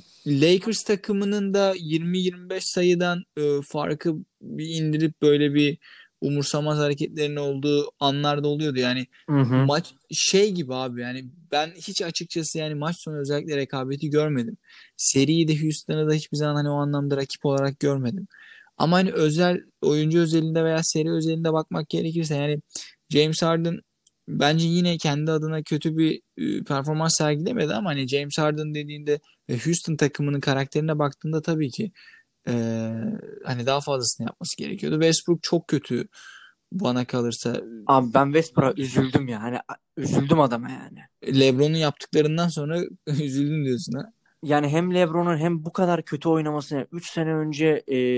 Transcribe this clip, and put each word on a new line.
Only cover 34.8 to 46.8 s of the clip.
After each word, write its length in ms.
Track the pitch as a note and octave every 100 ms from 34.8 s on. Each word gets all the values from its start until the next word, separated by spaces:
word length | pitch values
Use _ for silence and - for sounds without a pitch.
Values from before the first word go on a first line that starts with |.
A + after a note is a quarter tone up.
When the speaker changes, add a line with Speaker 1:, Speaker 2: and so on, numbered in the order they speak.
| D3+ D#3
Speaker 1:
Westbrook 420 | E3 D#3+ - E3+
çok 260 | - E3+ -
kötü 400 | D3 - A#2+ - - - - - _ -
bana 320 | F#3 B2+ B2
kalırsa. 580 | B2 B2+ A#2+ A#2 A#2+ - A2 A2+ G#2+
Speaker 2:
Abi 280 | C3+ A#2+
ben 100 | C3+
Westbrook'a 580 | C#3 D#3 D#3+ - C3+ -
üzüldüm 460 | C3 B2 C3 C#3+ B2+
ya. 140 | G#2+
Hani 140 | A#2 B2
a-, 200 | - - _ -
üzüldüm 440 | - - C#3 E3
adama 300 | C3 A#2 B2+
yani. 280 | C3 - - - _ - C3+
Speaker 1:
LeBron'un 360 | C3+ B2+ D3 D#3+
yaptıklarından 720 | D3 - - D#3 D3+ D#3+ F3
sonra 340 | D#3 D3 E3+ -
<laughs> 120 | F#3 -
üzüldüm 580 | D3 D3 C3+ D3 D#3
diyorsun 280 | C3+ A#2+ -
ha. 200 | B2+ - _ _ _
Speaker 2:
Yani 260 | C#3+ D3 D3
hem 260 | D#3+ F3+
LeBron'un 440 | F3+ E3+ E3+ F3 D#3
hem 260 | E3+ E3
bu 80 | E3
kadar 300 | - F3+ E3
kötü 260 | - D3 E3
oynamasına, 580 | D#3+ D3+ D3 C#3 C#3+